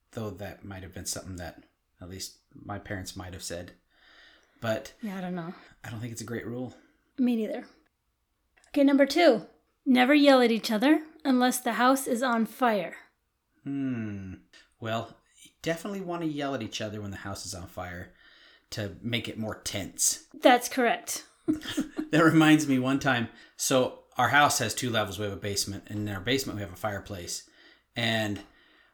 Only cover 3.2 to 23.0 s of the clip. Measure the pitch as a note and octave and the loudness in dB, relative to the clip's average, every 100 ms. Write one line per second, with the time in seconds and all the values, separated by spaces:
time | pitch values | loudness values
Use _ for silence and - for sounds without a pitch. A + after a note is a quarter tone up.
3.2 | F2+ F2+ - F2 E2+ - _ _ _ _ | -14 -12 -10 -10 -12 -20 _ _ _ _
4.2 | - _ _ - A3+ A3 - - G#3+ F#3+ | -20 _ _ -8 -4 -4 -6 -12 -10 -8
5.2 | F3+ F3+ E3 - - _ - A2+ A#2+ A2+ | -6 -6 -8 -14 -20 _ -14 -10 -10 -10
6.2 | G#2+ A2+ A2+ B2 B2 - _ _ _ - | -8 -8 -8 -8 -8 -12 _ _ _ -2
7.2 | B3 A3+ G#3+ - D#4 _ _ _ _ _ | 0 2 -2 -6 -10 _ _ _ _ _
8.2 | _ _ _ _ _ D4 C#4 C#4 C#4 D#4+ | _ _ _ _ _ 4 6 6 6 6
9.2 | E4 G#3+ - _ _ _ C#4+ B3 B3+ D4 | 6 6 0 _ _ _ 2 4 6 8
10.2 | C#4+ C4 A#3+ A3+ - G#3+ C4+ D#4+ - - | 8 8 6 2 0 2 4 4 2 -6
11.2 | C#4+ B3+ B3+ B3 A#3+ G#3+ B3 C4+ D4 A#3 | 2 4 4 0 -2 2 4 4 2 -2
12.2 | B3+ A#3 A3 - B3 G#3 - - - _ | 0 0 -2 0 0 2 -2 -10 -20 _
13.2 | _ _ _ _ C#3 C#3 C3+ A#2 A2 G2+ | _ _ _ _ -8 -6 -4 -4 -6 -8
14.2 | F#2+ F2+ _ - _ - A2+ A2+ A2+ - | -10 -14 _ -20 _ -12 -6 -6 -6 -14
15.2 | _ _ - _ D#3+ E3 G#3 G3 F3 E3+ | _ _ -20 _ -6 -6 -6 -8 -8 -4
16.2 | D#3+ D3 C#3 C3 G#2+ - G#2+ G#2+ G2+ F#2 | -4 -4 -4 -4 -6 -8 -8 -8 -10 -10
17.2 | G2 G2 F#2 F2+ F2 - F2+ F2 F#2+ _ | -10 -12 -12 -12 -14 -12 -12 -12 -16 _
18.2 | _ _ _ _ - - G2+ - A2 A#2 | _ _ _ _ -14 -8 -8 -8 -4 -4
19.2 | - - A2 - - G#2 - - - - | -4 -8 -8 -8 -8 -8 -8 -2 -2 -2
20.2 | - - D#4 F#4 - C4+ A#3 F3 - - | -10 2 4 6 2 -2 0 -2 -6 -10
21.2 | - _ - D#4 - - - - - D3+ | -12 _ -6 -4 -4 -6 -6 -8 -2 4
22.2 | E3 D#3 D#3 D3+ C#3 C3 C3 C#3 | 6 6 6 6 4 0 0 0